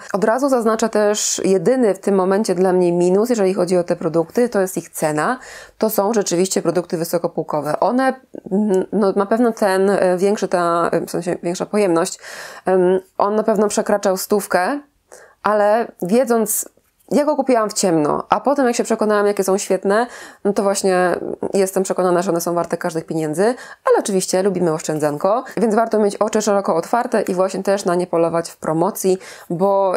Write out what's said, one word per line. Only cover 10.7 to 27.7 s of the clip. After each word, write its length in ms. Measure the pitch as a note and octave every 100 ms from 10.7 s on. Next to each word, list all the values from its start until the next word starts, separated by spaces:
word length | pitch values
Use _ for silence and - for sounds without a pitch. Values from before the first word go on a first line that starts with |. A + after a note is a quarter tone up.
| E3+ E3+
e, 140 | E3+ F3
w 40 |
sensie 260 | E3+ F3 -
większa 240 | F3 F3+ F3+
pojemność, 520 | G#3 G3+ E3 F#3+ - - - - -
em, 360 | - F#3+ F3+ F#3 - -
on 180 | G3+ G#3+
na 60 |
pewno 260 | G#3 G3+ G#3
przekraczał 480 | G#3+ G3+ G#3 G3+ F#3
stówkę, 640 | - G#3 F#3+ F3+ F#3 C#4+ - _ _ - - _
ale 500 | G3 G#3+ G#3 A3 A#3 -
wiedząc, 680 | F3 A#3 B3+ A#3 G#3 - - - _ _ _
ja 140 | G#3
go 120 | D4 D4
kupiłam 340 | C4 A#3 G#3+
w 20 |
ciemno, 540 | - G3 E3 D3 D3 -
a 120 | G3+
potem 260 | B3 C#4+ B3
jak 100 | A#3+
się 80 |
przekonałam, 420 | G#3 A3 G#3+ G#3 G3+
jakie 180 | G3+
są 140 | G3 F#3+
świetne, 480 | - F#3 G3 G#3 B3 - - -
no 80 | G3+
to 100 | G3+
właśnie 540 | G3 G3+ G3 F#3 F3+ - - - -
jestem 280 | G3 F#3+ F#3+
przekonana, 400 | F#3+ F#3 F3+ F3
że 80 | F#3
one 100 | E3+
są 140 | E3+
warte 220 | E3+ E3+ E3+
każdych 300 | F3 D#3+ D#3+
pieniędzy, 480 | E3 D#3 D3+ G#3 B3+ - -
ale 140 | - A#4
oczywiście 440 | - F#3+ F3+ F#3
lubimy 300 | G3 F3+ F3
oszczędzanko, 720 | D#3 - D#3 D3+ D3 F#3+ A3+ - -
więc 180 | A3+
warto 240 | G#3+ A3+ G#3+
mieć 180 | G#3 G3+
oczy 260 | G#3+ A3
szeroko 340 | G#3 G3+ G3 E3
otwarte 460 | - A#3 A#3+ A3
i 120 | -
właśnie 280 | F3+ F#3+ F#3+
też 220 | G3